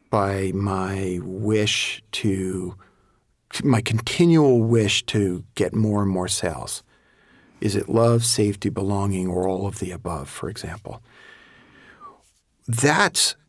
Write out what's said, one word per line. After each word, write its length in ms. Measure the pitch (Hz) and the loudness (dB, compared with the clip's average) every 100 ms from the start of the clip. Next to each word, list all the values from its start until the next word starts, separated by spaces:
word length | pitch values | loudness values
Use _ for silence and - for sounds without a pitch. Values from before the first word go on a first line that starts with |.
| - | -4
by 420 | 110 98 98 95 | 0 0 0 -2
my 640 | 95 101 95 92 98 95 90 | -2 -2 0 -2 -4 -4 -6
wish 800 | 90 95 104 107 104 - - - - | -8 -6 0 2 2 0 -4 -8 -10
to, 640 | - 110 95 92 92 90 90 _ _ _ _ _ _ _ - | -4 -2 -2 -2 -4 -8 -12 _ _ _ _ _ _ _ -4
my 180 | 139 117 | 2 2
continual 800 | 117 113 - - 170 165 143 120 | 2 -2 -2 4 6 8 6 6
wish 420 | 113 117 104 - - | 4 4 4 0 -2
to 360 | 110 98 90 95 | 0 0 -2 -8
get 220 | - 95 104 | -4 -2 0
more 260 | 107 104 | 0 2
and 100 | 101 | 0
more 160 | 92 90 | 0 -2
sales? 540 | - 87 71 - - _ _ _ _ _ _ _ - | -2 -4 -6 -8 -10 _ _ _ _ _ _ _ -4
Is 160 | 110 101 | -2 -2
it 120 | - | 0
love, 380 | 113 117 117 117 | 2 4 4 2
safety, 440 | - 104 98 101 | 2 0 0 -4
belonging, 580 | - 98 101 101 95 92 | -2 -2 0 0 -2 -2
or 200 | 90 92 | 0 0
all 200 | 95 98 | -2 -4
of 100 | - | -6
the 140 | 92 | -8
above, 360 | 90 90 82 69 | -8 -8 -8 -10
for 220 | - - | -10 -10
example?" 540 | - 82 82 - - _ - - - - - _ - - - 1077 - _ _ _ _ - | -10 -12 -12 -14 -16 _ -20 -20 -20 -20 -20 _ -20 -20 -20 -20 -20 _ _ _ _ -6
That's 680 | 117 139 165 202 - - - | 0 2 4 2 2 0 -2